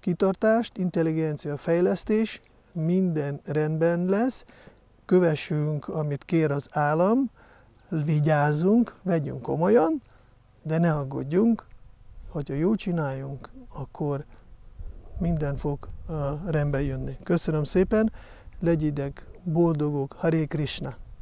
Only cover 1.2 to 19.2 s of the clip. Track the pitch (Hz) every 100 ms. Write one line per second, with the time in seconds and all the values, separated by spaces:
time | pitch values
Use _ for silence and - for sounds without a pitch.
1.2 | 160 151 151 147 - 170 185 196 - 214
2.2 | 220 - _ _ _ 175 160 180 185 156
3.2 | 143 143 - 156 151 156 165 170 180 196
4.2 | 254 - - - - - _ _ - 180
5.2 | 175 151 - 151 151 151 - 160 151 143
6.2 | - 165 156 143 - - 147 156 185 240
7.2 | 269 _ - - - _ _ 160 151 151
8.2 | 147 151 147 147 175 226 233 - 185 165
9.2 | 139 131 - 143 175 226 320 311 - -
10.2 | _ _ _ _ 151 160 170 151 135 135
11.2 | 131 170 226 220 - - - - - -
12.2 | - - 139 139 170 220 - 175 147 135
13.2 | 135 139 - - 247 - 135 - 147 139
14.2 | - - - - - - - - - -
15.2 | 170 165 147 143 151 143 - - - 160
16.2 | 143 147 180 156 143 139 143 131 131 135
17.2 | - 175 - 156 143 185 190 214 220 -
18.2 | - - - - 170 165 151 147 139 -